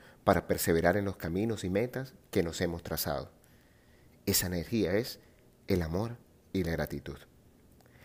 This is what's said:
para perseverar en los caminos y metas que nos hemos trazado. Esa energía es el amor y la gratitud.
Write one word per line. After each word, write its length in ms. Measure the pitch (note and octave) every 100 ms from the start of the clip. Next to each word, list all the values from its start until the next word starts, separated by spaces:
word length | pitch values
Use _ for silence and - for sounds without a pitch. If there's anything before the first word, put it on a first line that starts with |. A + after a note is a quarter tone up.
| - -
para 240 | - F2 -
perseverar 480 | F2+ - E2 E2+ G2
en 100 | G2
los 120 | F#2
caminos 460 | E2+ F2+ A2 G#2+
y 60 | F#2
metas 440 | F#2+ B2 B2+ C3+ - -
que 140 | G2+
nos 180 | E2+ D#2
hemos 220 | F2+ E2
trazado. 480 | - D#2+ - C#2 - - - - - _ _ - - - -
Esa 180 | F#2+ F#2
energía 460 | F2 D#2+ A#2 E2+
es 260 | G2 B2+ - - - - _ -
el 140 | G2
amor 360 | D#2+ E2+ A#2 A#2+ - - _
y 100 | F#2+
la 80 | E2+
gratitud. 460 | E2 D2 C#2+ D2 C#2 - - - - - - - -